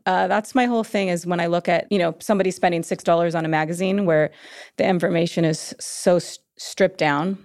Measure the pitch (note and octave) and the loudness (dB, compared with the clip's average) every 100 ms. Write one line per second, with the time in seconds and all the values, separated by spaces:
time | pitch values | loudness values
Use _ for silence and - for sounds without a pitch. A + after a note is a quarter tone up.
0 | - F#3 F#3 G#3 - C4 B3 A#3 A3 G3+ | 0 0 2 0 0 0 2 0 -2 -2
1 | F#3+ F3 F3 F3 E3+ F3 F3 E3+ - G3+ | -2 -2 -2 -2 0 0 2 0 0 0
2 | E3+ E3 - G3+ F#3 F3+ F3+ E3+ E3 F3 | 0 -2 0 0 0 0 0 0 -2 -4
3 | - E3+ E3+ E3 D#3+ D#3 D#3 E3+ F#3 G3+ | 2 2 2 0 0 0 0 -2 -2 0
4 | F3+ D#3 D3 - - - - - G3 F3+ | 2 2 2 -2 -20 -20 -10 -2 0 2
5 | F3+ E3+ E3+ F3 D#3+ D3+ - - - - | 2 0 0 0 0 0 -6 -14 -12 -2
6 | F#3+ F3+ - - _ - - - F#3 - | 2 2 0 -10 _ -20 -10 0 0 2
7 | D3+ C#3+ F3+ G3 | 0 0 -2 -6